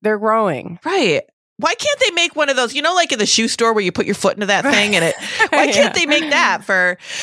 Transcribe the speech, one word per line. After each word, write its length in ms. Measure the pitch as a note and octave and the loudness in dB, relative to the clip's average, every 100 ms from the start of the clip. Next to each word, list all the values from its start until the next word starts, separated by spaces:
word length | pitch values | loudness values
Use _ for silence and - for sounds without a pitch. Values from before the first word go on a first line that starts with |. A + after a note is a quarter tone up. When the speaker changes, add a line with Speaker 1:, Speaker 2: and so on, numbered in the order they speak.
Speaker 1:
they're 160 | G#3+ G#3+ | -2 0
growing. 600 | G#3+ A3 G#3 C3+ - E3+ D#4 | 2 2 2 -2 -6 -10 -2
Speaker 2:
Right. 380 | F#4+ A3 C#3+ - _ _ - | 0 2 0 -2 _ _ -4
Why 180 | E4 A4+ | -4 -2
can't 240 | D5 C#5+ | -2 0
they 100 | B4 | 0
make 240 | F4 E4+ D4+ | 0 -2 0
one 140 | C#4+ | 0
of 60 | C4 | 0
those, 180 | A#3+ | 0
you 80 | C#4 | 0
know, 140 | D4+ F4+ | 0 0
like, 160 | E4 | 0
in 80 | B3+ | 0
the 60 | B3 | 0
shoe 200 | - A3+ | 0 0
store 240 | - A#3 | 0 0
where 120 | G#3+ | 0
you 80 | F#3 | -2
put 160 | G3+ - | -2 -4
your 80 | G3+ | -2
foot 180 | - | -2
into 140 | - G3+ | -2 -2
that 160 | G3 | 0
thing 320 | C4+ G#3+ G#3 F#3+ | 2 2 2 2
and 100 | E3 | 0
it, 100 | - | -2
Speaker 1:
<laughs> 340 | - - - | -6 -2 0
Speaker 2:
why 160 | D4 C#4+ | 2 2
can't 80 | G#3 | 4
Speaker 1:
Yeah. 160 | D#4 | 2
Speaker 2:
they 140 | F#4 E4 | 2 0
make 220 | D4 D#4 | 0 0
that 320 | D4 C4+ F3+ | 0 2 0
for, 340 | - F#3 F3+ F3+ - - | -2 0 0 -2 -8 -10